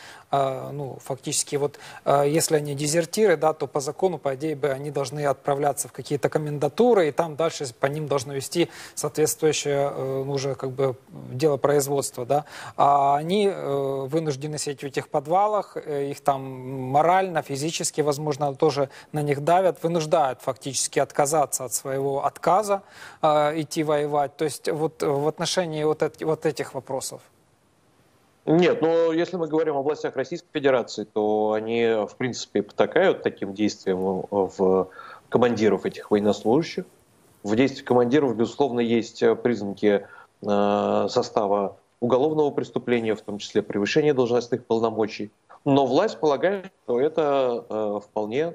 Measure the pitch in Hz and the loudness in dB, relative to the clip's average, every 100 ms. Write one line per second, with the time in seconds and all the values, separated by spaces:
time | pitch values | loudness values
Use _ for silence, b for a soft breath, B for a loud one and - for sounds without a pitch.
0 | B B B 139 135 131 131 139 135 - | B B B 0 0 -4 -8 -8 -10 -10
1 | - 131 156 139 - 143 143 - B B | -10 -8 -6 -6 -2 -2 -2 -4 B B
2 | - 143 143 160 156 151 147 139 147 165 | 2 4 4 2 2 0 0 -4 0 0
3 | 165 214 214 151 156 151 135 151 139 - | 0 2 4 4 2 0 -4 -4 -4 -2
4 | 185 160 139 131 160 143 143 131 147 143 | -2 0 -4 -4 -4 -2 -2 -2 -4 -4
5 | 131 147 143 135 - 139 147 - - - | -4 -2 -2 0 0 0 0 -2 -6 -8
6 | - 147 135 151 151 147 147 - 247 208 | -4 0 0 0 -2 -2 -2 4 6 6
7 | 151 - 170 143 160 - 135 - 139 151 | 4 2 -2 0 -2 -2 -8 -2 -2 -2
8 | 147 139 127 139 - 170 165 B B - | -2 -2 -2 -8 -4 0 -2 B B -8
9 | 151 - 156 - 156 143 147 139 143 139 | -4 0 0 2 0 0 0 0 0 -2
10 | 135 135 135 139 135 127 135 131 135 123 | -4 -4 -2 -2 -2 -4 -6 -2 -2 -2
11 | - - 127 123 156 139 139 147 135 139 | -12 -16 -10 0 2 4 4 2 2 0
12 | - - 123 143 - B B - 139 143 | -2 -6 -2 -2 -2 B B 2 4 6
13 | 139 143 160 208 196 156 143 139 135 135 | 4 2 0 0 0 -2 -4 -2 -2 -4
14 | 135 160 156 135 151 151 147 135 143 147 | -4 -2 -2 -6 -6 -6 -8 -8 -6 -6
15 | - 156 143 185 208 208 - 156 - 143 | -4 -4 0 2 2 0 -4 -10 -6 -4
16 | 139 143 - 135 135 131 127 135 131 139 | -4 -2 -2 -2 -4 -10 -10 -8 0 4
17 | 160 190 190 156 - 135 156 - 165 - | 6 4 2 -2 -4 -4 -4 -4 -4 -2
18 | 147 143 151 135 147 131 156 139 135 B | 0 0 -2 -4 -4 2 2 2 -2 B
19 | B 151 147 143 147 175 185 - 165 170 | B -4 -2 0 2 4 4 0 -2 -2
20 | 156 170 139 123 - 120 143 123 - 151 | 2 2 2 -2 -6 -6 -6 -4 -2 0
21 | 139 - 143 156 135 - 127 - 139 135 | 0 0 2 2 0 -2 -6 -6 -4 -4
22 | 139 139 143 - 165 185 208 196 - B | -2 -2 -2 -2 2 2 2 -2 -4 B
23 | B B 156 151 147 160 147 170 151 147 | B B 2 4 2 0 -4 -2 0 0
24 | 147 147 139 - 156 - - 156 156 - | 0 0 -2 -2 -4 -4 -4 -2 -2 -2
25 | - 139 151 - 165 190 170 151 151 151 | -2 0 0 -2 -4 -2 -2 -2 -2 0
26 | 156 - 160 151 160 139 131 135 - 131 | -2 -4 -4 -2 -2 -4 -6 -8 -8 -8
27 | - 131 _ _ _ _ _ _ _ _ | -8 -14 _ _ _ _ _ _ _ _
28 | _ _ _ _ - 165 170 120 160 165 | _ _ _ _ 2 4 4 4 2 2
29 | 165 160 170 180 156 156 156 139 139 147 | 2 0 -2 -4 -2 0 0 -2 -2 -2
30 | 135 131 127 131 - 151 139 127 104 - | -4 -4 -6 -8 -8 0 2 2 0 -6
31 | 104 110 107 107 107 107 110 117 117 110 | -6 -2 0 2 2 0 -2 0 2 0
32 | 101 - 127 110 - 104 101 - 104 160 | -2 -4 -6 -6 -4 -4 -2 0 2 2
33 | 185 127 - - 98 98 104 - 98 92 | 2 2 -2 -4 -8 -2 -2 -2 -4 -2
34 | 95 92 - 101 90 - 92 95 90 B | -2 -4 -2 -2 -2 2 4 4 0 B
35 | B B - - 120 107 110 95 98 - | B B 0 2 2 4 2 2 -2 -6
36 | - 104 107 101 107 139 170 - 185 _ | 0 2 2 0 2 2 0 -6 -12 _
37 | _ _ _ _ 208 113 135 135 - 123 | _ _ _ _ -2 2 2 0 0 2
38 | 120 147 139 107 117 - 139 120 117 117 | 4 2 2 0 -2 0 -2 0 0 0
39 | 104 - 117 110 123 110 101 98 104 101 | -2 0 2 2 0 -2 -4 0 2 2
40 | B B B - 104 101 101 104 101 104 | B B B -10 -2 0 2 2 2 0
41 | 101 127 110 120 101 101 95 - _ - | 0 -2 0 0 0 0 0 -6 _ -4
42 | 120 127 156 156 147 135 120 135 123 120 | 0 2 2 2 0 -2 -6 -6 -2 -2
43 | 110 104 - 101 - 107 - 104 101 156 | 0 -4 -6 -10 -4 -2 -2 -2 0 2
44 | 151 131 117 120 117 113 - 113 113 110 | 2 2 2 0 0 -4 -2 0 0 -2
45 | 107 - 104 _ _ B 147 139 131 143 | -4 -4 -12 _ _ B 2 4 4 2
46 | 214 - 156 135 175 196 185 _ - 120 | 0 0 0 2 0 -2 -8 _ -4 0
47 | 151 160 147 139 127 120 - 107 107 104 | 0 0 0 0 0 -2 -6 -4 -4 -4
48 | - 107 107 127 165 | -6 -6 -4 -4 -4